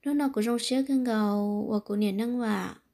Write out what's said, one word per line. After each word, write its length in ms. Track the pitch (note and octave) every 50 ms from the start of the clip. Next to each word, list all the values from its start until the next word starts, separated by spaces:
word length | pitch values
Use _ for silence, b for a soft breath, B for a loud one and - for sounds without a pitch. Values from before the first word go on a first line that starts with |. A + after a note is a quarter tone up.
| _
Lúc 120 | C#4+ C#4+
nào 140 | D4 C#4+ C4+ C4+
của 80 | G#3+
trồng 180 | G#3+ A#3 A#3+ A#3
xía 240 | A#3 - B3+ C4 C4+
cưng 200 | C4+ C4+ C4 B3+
gầu, 640 | A#3+ A3 G#3+ G#3 G#3 G3+ G#3 G#3 G#3 G#3 G#3 G#3+ -
và 80 | A3 G#3
của 160 | - - G3+
nhiệt 180 | G#3 G#3+ G#3 F#3+
năng 260 | G3+ A3+ A#3+ B3 B3
vả. 360 | A#3+ A3 G#3 F#3+ F3+ - - - _ _